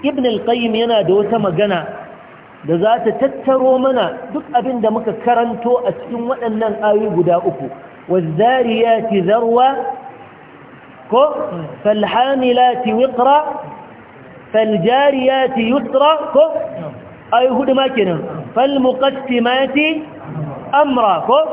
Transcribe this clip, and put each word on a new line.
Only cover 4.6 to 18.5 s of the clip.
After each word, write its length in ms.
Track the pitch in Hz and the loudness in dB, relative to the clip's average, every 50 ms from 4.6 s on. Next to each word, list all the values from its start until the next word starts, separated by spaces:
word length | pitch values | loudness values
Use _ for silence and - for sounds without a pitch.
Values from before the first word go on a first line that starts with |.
| 214 254 262 240 | -2 -2 -4 0
da 100 | 214 220 | 0 0
muka 220 | 214 226 226 226 180 - - | 0 0 -4 -4 -6 -4 0
karanto 540 | 233 240 233 233 233 226 - - 233 247 240 - 196 | 0 2 2 2 -2 -4 -4 -2 0 0 0 0 -2
a 40 | 185 | -4
cikin 340 | - - - 240 233 233 240 | -4 -8 -10 -8 -8 -4 -4
waɗannan 560 | 262 - 233 233 220 214 226 220 202 - 214 | -4 -4 -4 -4 -4 -2 -2 -2 -4 -2 0
ayoyi 320 | 214 208 208 220 214 175 | 2 2 2 0 0 0
guda 220 | 165 170 175 170 170 | 0 2 2 2 2
uku. 300 | 170 190 165 - 139 123 - - - - - - - - | 0 -2 -4 -4 -10 -12 -12 -14 -20 -20 -20 -20 -6 -2
"والذاريات 960 | 175 185 170 160 156 156 214 240 254 262 247 233 220 220 226 233 226 226 220 226 208 | -2 -2 0 -2 0 2 2 2 2 2 0 0 0 0 2 2 2 0 0 0 0
ذروا،" 560 | 202 180 175 208 233 233 233 233 240 247 262 269 269 - - - - - - - - - - - - - - - - - - - - - - - - - - | 0 2 2 2 2 2 2 2 4 4 4 2 0 -6 -8 -8 -10 -12 -18 -20 -20 -20 -20 -20 -20 -20 -20 -20 -20 -20 -20 -20 -20 -20 -20 -20 -20 -10 -2
ko? 140 | - 240 277 302 - - - 202 185 170 160 147 - - - | 2 2 2 2 0 -4 -8 -8 -8 -10 -10 -12 -14 -6 -2
"فالحاملات 1000 | 208 214 214 208 180 175 226 254 269 277 262 254 254 247 247 247 247 247 233 254 226 | -2 0 0 0 -2 0 0 0 0 0 0 2 2 4 4 4 2 2 0 -2 -2
وقرا،" 520 | 214 226 254 269 226 226 247 262 285 302 302 294 - - - - - - - - - - - - - - - - - - - - - | 0 0 0 0 2 2 2 4 4 4 2 0 -6 -10 -10 -14 -16 -18 -18 -20 -20 -20 -20 -20 -20 -20 -20 -20 -20 -20 -20 -2 0
"فالجاريات 1000 | 214 220 220 214 196 165 214 247 269 285 285 277 269 254 262 262 269 262 240 - 220 | 0 2 2 0 0 2 2 2 4 4 4 2 2 2 2 2 2 0 0 0 0
يسرا،" 560 | 226 220 247 285 - - 262 269 277 294 320 302 285 - - | 0 2 0 0 0 0 0 2 4 4 4 2 0 0 4
ko? 100 | 277 311 320 302 - - - 156 160 165 151 131 - - - - - - - | 4 4 4 2 -4 -6 -8 -10 -10 -12 -12 -14 -16 -20 -20 -20 -20 -8 0
Ayoyi 240 | - 233 254 262 254 | 0 2 2 2 2
hudu 180 | 226 277 262 262 | 0 0 2 2
ma 120 | 262 269 262 | 2 0 0
kenan. 300 | 254 233 202 185 170 160 - 170 156 156 - - | 0 0 0 0 0 -4 -4 -8 -10 -10 -12 -6